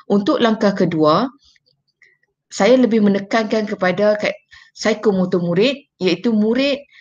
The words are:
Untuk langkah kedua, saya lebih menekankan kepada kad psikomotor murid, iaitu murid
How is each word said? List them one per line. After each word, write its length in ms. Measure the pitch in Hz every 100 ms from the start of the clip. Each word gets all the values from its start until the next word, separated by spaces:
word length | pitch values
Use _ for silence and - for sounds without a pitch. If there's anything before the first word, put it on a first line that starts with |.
| -
Untuk 320 | 202 202 302
langkah 320 | 233 214 208
kedua, 560 | 196 175 165 151 165 262 - _ _ _ _ _ _ _ _ _ _ _
saya 320 | - 208 262
lebih 240 | 233 220
menekankan 640 | 208 196 196 226 220 220 208
kepada 480 | 202 185 180 208 208
kad 160 | 202 - _ - -
psikomotor 720 | - 214 214 226 190 180 185
murid, 320 | 175 175 240 269 - -
iaitu 320 | 185 170 240
murid 480 | 214 214 240 277 277 - -